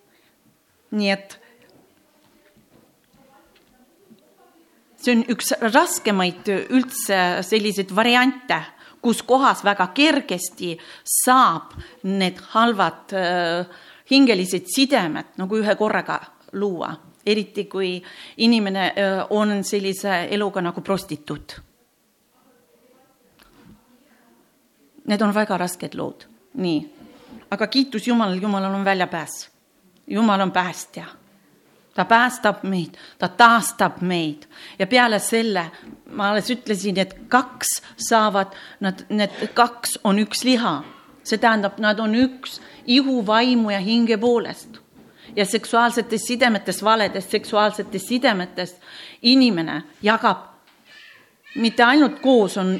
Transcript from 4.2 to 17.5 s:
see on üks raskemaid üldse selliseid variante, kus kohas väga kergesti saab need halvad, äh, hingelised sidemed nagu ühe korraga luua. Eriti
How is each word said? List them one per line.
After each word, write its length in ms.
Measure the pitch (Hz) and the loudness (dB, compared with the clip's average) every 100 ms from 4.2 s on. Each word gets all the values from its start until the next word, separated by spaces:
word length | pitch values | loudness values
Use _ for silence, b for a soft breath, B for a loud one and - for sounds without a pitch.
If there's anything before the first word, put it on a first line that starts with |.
| _ _ _ _ _ _ _ _ - | _ _ _ _ _ _ _ _ 2
see 80 | 233 | 2
on 100 | 226 | 2
üks 220 | 233 - - 226 | -2 -2 -2 2
raskemaid 800 | 247 349 - - 196 180 180 214 190 - 262 | 2 2 -2 -2 0 0 -4 -4 -4 0 0
üldse 440 | 254 - - 190 180 175 185 | 0 -6 -2 0 0 -2 -2
selliseid 460 | 220 208 196 190 190 | 0 0 -4 -2 0
variante, 640 | 233 247 254 262 - 165 160 - B B | 2 4 2 -2 -4 -4 -4 -18 B B
kus 200 | 240 220 | -2 -2
kohas 400 | - 262 269 190 | 2 2 4 2
väga 260 | 196 202 185 - | 0 0 -2 2
kergesti 800 | 302 294 - 175 - - 180 160 B B | 2 2 -2 -8 -8 -8 -8 -8 B B
saab 720 | - - - 254 226 165 - - B B | -6 -2 4 4 4 2 -8 -18 B B
need 360 | 190 196 185 180 - | -4 0 -2 -4 -4
halvad, 600 | 220 233 202 170 - - 190 | 0 2 2 -2 -2 -8 -4
äh, 520 | 175 180 170 170 180 B B B - | -2 0 0 -2 -6 B B B 0
hingelised 580 | 269 262 196 185 185 - | 4 6 4 0 -4 -4
sidemed 640 | - 269 262 175 - - - | -2 2 2 0 -6 -10 -10
nagu 200 | 185 220 | -4 -2
ühe 160 | 208 196 | 0 0
korraga 400 | 214 202 170 156 - _ - | 0 -2 -4 -8 -10 _ -14
luua. 380 | 196 202 170 - 160 - _ 208 | -6 -4 -4 -8 -10 -18 _ -2
Eriti 380 | 214 196 | -2 -2